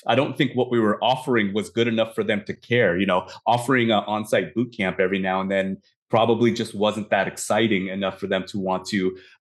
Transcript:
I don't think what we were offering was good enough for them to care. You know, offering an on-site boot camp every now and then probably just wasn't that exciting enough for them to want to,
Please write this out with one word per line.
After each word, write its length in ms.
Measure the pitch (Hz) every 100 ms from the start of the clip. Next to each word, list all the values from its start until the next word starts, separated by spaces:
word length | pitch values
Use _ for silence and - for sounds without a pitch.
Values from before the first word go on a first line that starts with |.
| -
I 80 |
don't 220 | 117 143 127
think 180 | 135
what 160 | 120 123
we 80 | 117
were 240 | 107 104
offering 520 | 107 131 147 120 101
was 160 | 104 101
good 180 | - 117
enough 260 | 113 110
for 80 | -
them 220 | 104 104 -
to 80 |
care. 440 | 98 - 120 107 87
You 80 | 95
know, 200 | 92 - - -
offering 440 | 120 120 131 117
an 140 | 104 101
on-site 480 | 107 107 117 85
boot 200 | - 120 -
camp 240 | 95 90
every 180 | 92 98
now 220 | 95 95
and 100 | 98
then 280 | 98 95 95 _ _ -
probably 420 | 113 113 113 120
just 220 | 110 110
wasn't 340 | 101 104 104 101
that 180 | 104 92
exciting 600 | - - 107 113 101 95
enough 320 | 98 98 -
for 60 | 98
them 180 | 95 92
to 100 | 104
want 260 | 95 92 -
to, 280 | 101 92 92 - _